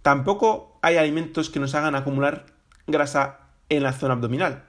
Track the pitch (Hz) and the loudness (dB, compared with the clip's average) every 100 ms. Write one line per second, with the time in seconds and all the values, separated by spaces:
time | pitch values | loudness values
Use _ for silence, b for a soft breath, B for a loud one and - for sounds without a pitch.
0 | 147 139 143 202 220 214 - _ 165 170 | 4 2 2 2 2 0 -6 _ 2 4
1 | 156 156 165 165 160 147 139 147 156 139 | 2 0 -4 -6 -4 -4 -2 0 0 -2
2 | 135 139 139 147 - _ _ _ - 151 | -2 0 0 -2 -16 _ _ _ -2 0
3 | 143 147 139 - _ _ _ 151 139 131 | 0 0 -2 -6 _ _ _ 0 0 -2
4 | 139 123 117 131 175 - | -2 -2 -2 -2 -2 -4